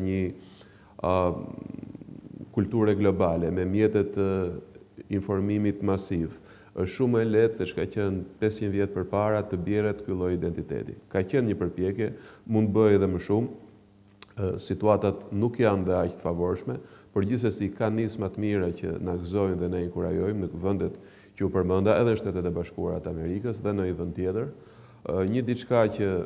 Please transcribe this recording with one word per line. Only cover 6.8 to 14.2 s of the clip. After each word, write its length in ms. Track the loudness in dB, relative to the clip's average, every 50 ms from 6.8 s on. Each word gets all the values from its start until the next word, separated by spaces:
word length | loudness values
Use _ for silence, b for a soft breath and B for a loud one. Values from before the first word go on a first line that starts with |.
| -4 -4
shumë 300 | 0 0 2 4 4 2
e 60 | 2 4
lehtë 280 | 4 4 4 4 2 -2
se 80 | -6 -4
çka 140 | -2 -4 -4
qenë 360 | -2 -2 -2 -2 0 -2 -4 -6 -8 -4 -2
pesëqind 340 | 0 0 0 0 -2 0 0
vjet 200 | 0 0 0 -2
përpara 500 | -4 -4 0 0 2 2 2 2 0 0
të 120 | -2 -4 -4
bjerret 380 | -2 0 0 2 2 0 -2 -4
ky 120 | -4 -6 -2
lloj 180 | -2 0 0 0
identiteti. 600 | 0 -2 -2 -4 -4 -6 -6 -6 -6 -6 -8 -12 -14 -12 -4
Ka 120 | -2 -2
qenë 300 | 0 2 0 2 2 2
një 60 | 0 0
përpjekje, 480 | -2 -2 -2 -2 -2 -2 0 -2 -2 -4 -4 B B B B B B 0
mund 220 | 2 4 4 4 4
bëhet 240 | 6 6 8 8 6
edhe 120 | 6 4
më 100 | 2 -2
shumë. 280 | 0 2 2 2 2 -2 -6 -12 -18 -20 -20 -20 -20 _ _ -20 -20 -20 -20 _